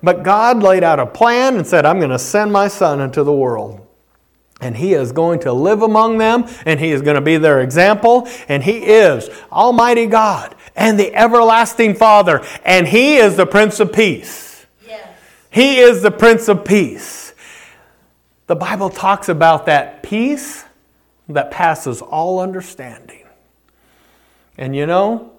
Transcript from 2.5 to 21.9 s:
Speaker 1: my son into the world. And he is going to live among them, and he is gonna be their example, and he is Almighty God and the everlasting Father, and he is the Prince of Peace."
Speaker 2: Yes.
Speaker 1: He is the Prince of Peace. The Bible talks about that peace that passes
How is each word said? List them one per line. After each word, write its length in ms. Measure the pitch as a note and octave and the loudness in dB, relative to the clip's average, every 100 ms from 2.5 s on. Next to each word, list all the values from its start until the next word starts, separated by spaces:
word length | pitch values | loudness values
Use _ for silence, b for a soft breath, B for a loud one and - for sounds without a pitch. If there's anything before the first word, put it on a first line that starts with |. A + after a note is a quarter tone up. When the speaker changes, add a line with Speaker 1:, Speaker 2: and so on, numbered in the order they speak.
Speaker 1:
my 160 | G3+ G3+ | 0 -2
son 320 | - F3 C#3+ | -2 -2 -2
into 240 | C3+ B2+ | -4 -2
the 80 | C#3+ | 0
world. 480 | C#3+ B2+ A2+ G#2+ G2+ - _ _ _ _ _ _ _ | 0 -2 -4 -10 -16 -20 _ _ _ _ _ _ _
And 160 | B2+ A2+ | -12 -6
he 160 | F#3 | -2
is 180 | E3 B2 | -2 -2
going 300 | C3 E3+ E3+ | -2 -2 -2
to 100 | C#3 | -4
live 280 | B2 E3 G#3+ | -2 -2 0
among 360 | A3+ G#3+ A3+ A3 | 0 0 0 0
them, 300 | A3 A#3 A#3 B - | 0 0 -4 B -4
and 140 | D#3 | -2
he 120 | D#3+ | -2
is 100 | C#3+ | -2
gonna 200 | C#3+ C#3+ | 0 0
be 160 | C#3+ D#3+ | 0 2
their 240 | D#3 C#3 | 2 2
example, 640 | B2+ C#3+ F#3+ G#3 A#3 B3 B3 B B | 0 2 2 2 2 2 0 B B
and 160 | C#3 | -4
he 220 | C3+ A3+ G3+ | -2 -4 2
is 440 | A3 F#3+ B2+ - B B | 4 4 2 -6 B B
Almighty 540 | - A#3 A#3+ A#3 A#3+ A3+ | -2 0 2 2 2 2
God 480 | A3 G#3+ D#3 - - b - | 2 0 -4 -10 -20 b -2
and 220 | G#3+ G#3 | 0 0
the 140 | G3 | -2
everlasting 840 | - A3+ A#3+ A3+ A3+ A3+ - A3+ G3 | 0 2 4 4 2 0 0 0 4
Father, 500 | A3+ G#3 F3+ D3 B B | 4 6 4 0 B B
and 240 | - F#3 D#3+ | 0 0 2
he 300 | G#3+ C4+ D4 | 2 4 4
is 180 | G#3+ F3 | 4 2
the 100 | F3+ | 0
Prince 340 | G3+ G#3+ - | 2 0 0
of 120 | G3+ | -2
Peace." 760 | - G#3+ C3+ - - - - _ _ - | 0 0 -2 -12 -20 -20 -20 _ _ -20
Speaker 2:
Yes. 220 | G#3+ B B B B B | -20 B B B B B
Speaker 1:
He 300 | G#3+ C4+ B3+ | 0 2 6
is 220 | A#3+ G3+ | 6 6
the 100 | G3+ | 0
Prince 360 | - A3+ A3+ A3+ | 4 4 4 0
of 160 | F#3+ | -2
Peace. 680 | - G#3 D3 - - - - _ b b b b b b b _ _ _ _ | 0 0 0 -6 -16 -18 -20 _ b b b b b b b _ _ _ _
The 80 | E3 | -6
Bible 340 | F3 G3+ F#3+ | -6 -6 -8
talks 380 | - G3 G3 G3 | -6 -4 -4 -4
about 380 | D#3+ E3 D#3 - | 0 2 2 0
that 380 | D3 - - | -2 -2 -16
peace 600 | - G#3 B3 C#4+ - - - _ _ _ _ _ - | -10 -6 -4 -6 -10 -18 -20 _ _ _ _ _ -8
that 240 | D3 C3 | -6 -6
passes 500 | - F3 D#3+ C#3 | -4 -4 -4 -8